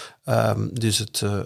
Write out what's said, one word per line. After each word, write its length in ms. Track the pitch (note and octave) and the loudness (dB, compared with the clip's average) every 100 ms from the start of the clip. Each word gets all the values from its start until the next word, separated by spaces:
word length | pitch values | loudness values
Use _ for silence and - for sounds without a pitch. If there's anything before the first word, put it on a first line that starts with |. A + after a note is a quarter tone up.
| - - | -14 -10
ehm, 440 | - A2+ A2 A2 G#2+ | 0 2 2 2 -2
dus 240 | A#2+ A2+ G#2 | 0 0 0
het, 240 | G#2+ - | -2 -4
eh, 180 | G#2 G2+ | -2 -2